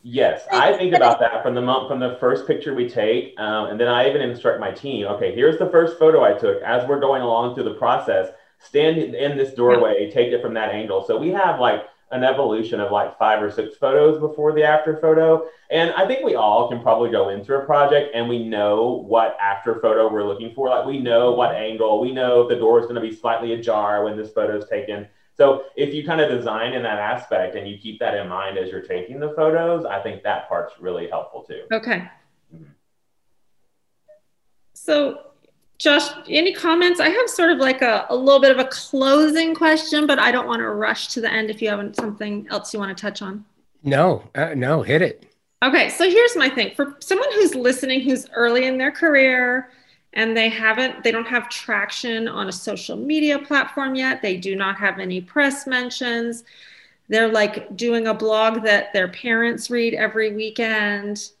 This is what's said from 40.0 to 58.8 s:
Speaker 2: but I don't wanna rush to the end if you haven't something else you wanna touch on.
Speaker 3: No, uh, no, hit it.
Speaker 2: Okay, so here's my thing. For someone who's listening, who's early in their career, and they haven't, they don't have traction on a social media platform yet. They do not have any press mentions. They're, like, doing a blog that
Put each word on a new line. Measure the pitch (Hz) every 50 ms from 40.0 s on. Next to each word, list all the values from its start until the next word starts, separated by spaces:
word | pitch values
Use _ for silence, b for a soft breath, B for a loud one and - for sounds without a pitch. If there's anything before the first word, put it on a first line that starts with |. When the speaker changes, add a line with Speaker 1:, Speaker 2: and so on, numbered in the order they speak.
| 302
Speaker 2:
but | 294 277 -
I | 220 240
don't | 240 247 233
wanna | 240 233 233 233 220
rush | 214 208 214 220 226 - - -
to | - 254
the | 220 -
end | - 220 220 214
if | 208 208
you | 226 214
haven't | 208 202 202 208 208
something | - 233 214 208 - 214 208 208 208 208 -
else | 220 202 208 -
you | - 208
wanna | 202 190 185
touch | 180 220 208 196 -
on. | 208 190 196 208 - _ _ _ _ _ _ _
Speaker 3:
No, | - 139 135 135 165 185 135 95 - - -
uh, | 131 151 165 156
no, | 135 123 135 160 151
hit | 98 98 135 160
it. | 180 - - - _ _ _ _ _ _ _ _ 247
Speaker 2:
Okay, | 269 262 320 226 -
so | - - 339 381
here's | 349 453 480 480 480
my | 339 262 262
thing. | 262 262 208 - -
For | - 285 269 - _
someone | - - 381 403 523 587
who's | 440 415 392 320 -
listening, | 262 240 247 254 262 - 262 254 269
who's | 247 269 254 - - -
early | - 233 240 233 233 247 254
in | 262 262 262
their | 262 294
career, | 294 - 339 320 294 269 269 262 254 254 247 247 247 262 262 b b b b b b b b b
and | - - 226 226 226
they | 226 220 226
haven't, | 226 226 220 220 220 233 262 254 - -
they | - 233
don't | 220 226 233
have | 226 254 240 - -
traction | - - - - 220 202 202 208 - - - 240 226 226 226 220
on | - 214 202 190
a |
social | 180 - - 220 202 180 - - -
media | 208 240 285 311 311 302 294 285 277
platform | 277 - 294 277 262 - - 285 269 269 262
yet. | 262 262 262 262 262
They | - 202 185
do | 180 180 190 196
not | 190 196 190 196 196
have | 202 196 190 190
any | 190 185 180 185
press | 180 - - 294 285 277 269 277 -
mentions. | 269 254 247 247 247 240 - 254 240 233 233 233 233 233 233 b b b b b b b b b b b b _ -
They're, | 208 220 226 220
like, | 220 214 208 208 208 208 - - 202
doing | 180 233 240 233 233 226
a | 220 214
blog | 220 220 220 214 214 220 226 226 226
that | 208 220 208 202